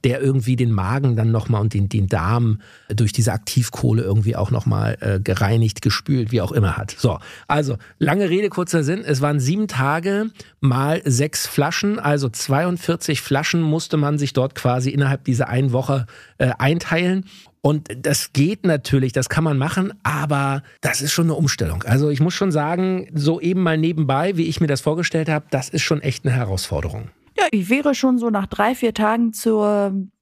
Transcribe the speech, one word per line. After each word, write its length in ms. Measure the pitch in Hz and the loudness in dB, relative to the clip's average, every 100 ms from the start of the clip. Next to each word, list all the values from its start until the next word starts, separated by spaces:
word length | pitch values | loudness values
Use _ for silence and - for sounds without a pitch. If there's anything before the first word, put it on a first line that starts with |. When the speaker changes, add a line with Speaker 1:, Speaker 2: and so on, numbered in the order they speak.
| 120 | 0
Speaker 1:
der 160 | 127 | 2
irgendwie 340 | 135 135 117 123 | 2 0 0 0
den 160 | 123 | 2
Magen 460 | 107 92 131 139 113 | 2 0 0 2 2
dann 120 | 113 | 2
nochmal 280 | 113 - 110 | 0 0 0
und 140 | 107 | 2
den, 160 | 101 98 | 0 0
den 180 | 107 95 | 0 0
Darm 540 | 85 85 120 117 107 - - _ | 0 0 2 2 0 -4 -20 _
durch 240 | 107 110 | 0 0
diese 220 | - 107 | 2 0
Aktivkohle 680 | 90 - - 117 - 127 110 | 0 -2 -2 -2 -2 0 0
irgendwie 320 | 95 107 104 - | 2 2 2 0
auch 120 | - | 0
nochmal, 480 | 117 107 104 110 110 | 0 0 0 0 -2
äh, 180 | 110 98 | -2 -2
gereinigt, 640 | 104 101 98 113 110 - | 0 0 2 2 2 0
gespült, 500 | - - - 135 110 | -2 -2 -2 -2 0
wie 80 | 120 | 0
auch 140 | 92 | 0
immer 240 | - 98 80 | 0 0 0
hat. 180 | 101 - | -8 -2
So, 220 | 123 80 - - - | -2 -2 -10 -20 -2
also 260 | 147 139 110 - _ | 0 0 -4 -10 _
lange 320 | 139 180 196 | 0 2 2
Rede, 180 | 180 208 | 2 0
kurzer 340 | 175 175 170 143 | -2 -2 0 0
Sinn. 180 | 190 226 | -2 -2
Es 140 | 135 | 0
waren 220 | 143 147 | 2 0
sieben 260 | 127 190 214 | 0 0 -2
Tage 600 | 123 131 156 175 202 220 - - _ | 0 0 0 0 -2 -4 -8 -20 _
mal 400 | 139 127 139 160 | 0 2 0 0
sechs 440 | - 123 151 - - | 0 2 0 -2 -4
Flaschen, 520 | - 147 - 202 214 | 0 0 0 -2 0
also 300 | 147 147 135 | 0 0 0
zweiundvierzig 920 | 110 - 139 175 175 - 170 - 143 | -4 -2 0 0 -2 -2 -4 -2 -4
Flaschen 420 | - 139 165 170 | 0 -2 0 0
musste 360 | 160 156 - 156 | 0 0 0 0
man 200 | 147 147 | 0 0
sich 140 | 143 | 0
dort 240 | - 131 - | 0 -2 0
quasi 340 | 127 123 127 | 0 0 0
innerhalb 360 | 143 139 139 - | 0 0 0 0
dieser 240 | 120 143 | 0 0
einen 240 | 120 135 | 0 0
Woche, 320 | 120 131 139 113 - - _ | 0 0 -2 -2 -12 -20 _
äh, 140 | 127 120 | -2 2
einteilen. 680 | 135 170 - 170 180 190 185 - - _ | 2 0 0 0 2 0 -4 -16 -20 _
Und 300 | 143 151 - 120 | 0 0 -4 -6
das 300 | 147 143 - | -2 -2 -2
geht 340 | - 147 208 185 | 0 0 2 0
natürlich, 460 | 151 - 139 131 | 0 2 0 2
das 160 | 131 127 | -2 -2
kann 160 | - | 0
man 140 | 160 139 | 0 0
machen, 340 | 143 - 196 - | -2 -2 -4 -4
aber 600 | - 151 147 143 139 139 - - | -4 -2 -2 -2 0 -4 -8 -8
das 220 | - - | -4 -4
ist 100 | 139 | -2
schon 140 | - 165 | 0 0
eine 80 | |
Umstellung. 500 | 147 151 - 87 87 | 2 0 0 -4 -4
Also 260 | 107 127 147 | 0 2 2
ich 120 | 143 | 2
muss 120 | 160 | 0
schon 200 | - 196 | 0 0
sagen, 560 | 151 147 180 185 185 - | 0 0 0 0 -2 -4
so 280 | 156 143 165 | -2 0 0
eben 220 | 170 185 | 0 2
mal 140 | 175 160 | 2 2
nebenbei, 600 | 160 160 143 135 175 180 | 0 0 0 2 0 0
wie 80 | 165 | -2
ich 160 | - | 0
mir 60 | 160 | 0
das 120 | 135 | 0
vorgestellt 480 | - 160 170 165 160 | 0 0 -2 -2 0
habe, 200 | 151 - | -2 -2
das 160 | 135 131 | -4 -2
ist 140 | 160 | -4
schon 180 | - 151 | 0 0
echt 260 | 147 - 143 | -2 -2 -2
eine 80 | |
Herausforderung. 760 | 127 110 95 - 73 - 110 110 _ _ - | 0 0 -4 -2 -4 -4 -8 -12 _ _ -2
Speaker 2:
Ja, 80 | 349 | 0
ich 180 | 226 180 | 0 0
wäre 260 | 262 294 269 | 2 2 2
schon 220 | 262 254 | 2 2
so 120 | 233 | 0
nach 180 | 208 190 | -2 -4
drei, 280 | - 214 254 | 0 0 2
vier 180 | 233 | -2
Tagen 380 | 214 214 233 233 | 0 0 2 0
zur 600 | 220 233 220 208 208 202 196 190 _ | 0 0 2 2 2 0 -2 -6 _